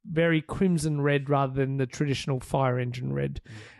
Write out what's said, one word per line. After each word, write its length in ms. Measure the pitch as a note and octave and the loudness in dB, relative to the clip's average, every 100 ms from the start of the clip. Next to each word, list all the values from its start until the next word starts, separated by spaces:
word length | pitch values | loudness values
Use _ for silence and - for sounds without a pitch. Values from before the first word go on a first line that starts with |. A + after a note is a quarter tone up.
| - | -6
very 340 | D#3+ E3+ D#3+ | 0 2 2
crimson 580 | D3+ - G3 F3 D#3 D3 | 0 0 2 2 0 0
red 280 | C#3+ C#3+ C#3 | 2 2 2
rather 260 | C#3+ C3+ | 2 2
than 240 | C3 C3+ C3+ | 0 0 0
the 80 | B2+ | -2
traditional 520 | - D3 C3 - C3 | 0 0 0 -2 -4
fire 400 | - C#3 C3 B2 | -2 0 2 0
engine 340 | B2 B2 C3 | -2 -4 -4
red. 280 | C#3 C#3 C#3 - A2 - - | -2 -4 -6 -14 -18 -18 -18